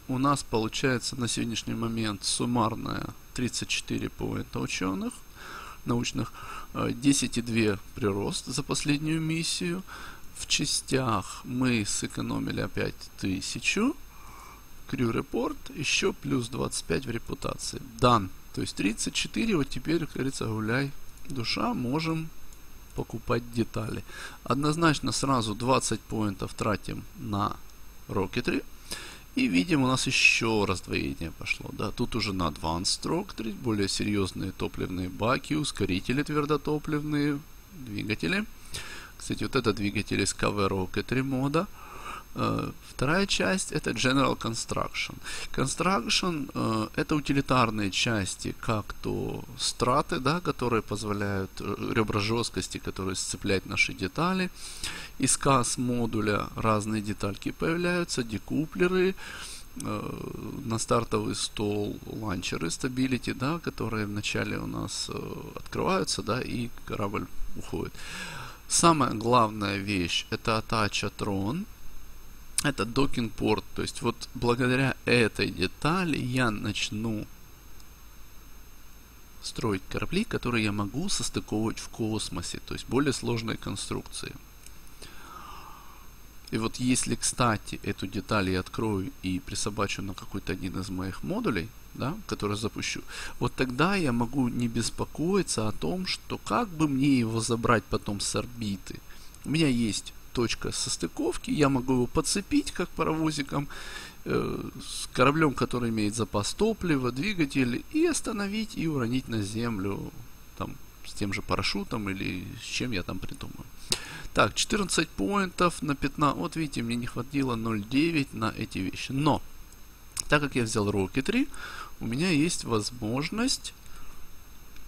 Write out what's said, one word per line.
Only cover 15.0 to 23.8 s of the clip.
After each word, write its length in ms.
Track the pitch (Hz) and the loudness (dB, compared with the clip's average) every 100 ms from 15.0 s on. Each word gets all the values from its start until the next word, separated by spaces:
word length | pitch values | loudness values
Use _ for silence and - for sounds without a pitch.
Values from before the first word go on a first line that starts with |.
| 117 | 2
report, 440 | 127 135 - 285 294 - 180 | 2 0 0 0 -2 -8 -4
еще 360 | - - - | 0 2 2
плюс 360 | - 143 135 117 | 0 0 0 0
двадцать 360 | 123 135 - | -2 -2 -2
пять 220 | - 160 135 | 0 0 0
в 40 | |
репутации. 720 | 117 - - - - - - - 113 | -4 -4 -4 -4 -4 -6 -8 -10 2
Done. 280 | 123 113 92 - - | 6 6 4 -6 -10
То 60 | - | -6
есть 160 | - - | -4 0
тридцать 380 | 185 220 254 | 0 0 -2
четыре, 420 | - - 208 226 175 | -2 -2 0 2 2
вот 120 | 135 | 2
теперь, 320 | 127 147 170 | -2 0 0
как 140 | 147 | 0
говорится, 320 | - 131 - 113 | -2 -2 -2 -2
гуляй, 460 | 110 107 127 139 - - - - | 0 0 2 0 -4 -8 -8 -6
душа, 460 | 127 110 - 247 | -4 -2 0 0
можем 540 | 220 120 147 160 160 160 - - - - - - | 0 0 0 0 -2 -4 -6 -8 -10 -14 -14 -8
покупать 480 | - - 92 - 120 120 | -6 -4 -4 0 0 2
детали. 520 | 117 104 110 | 0 0 0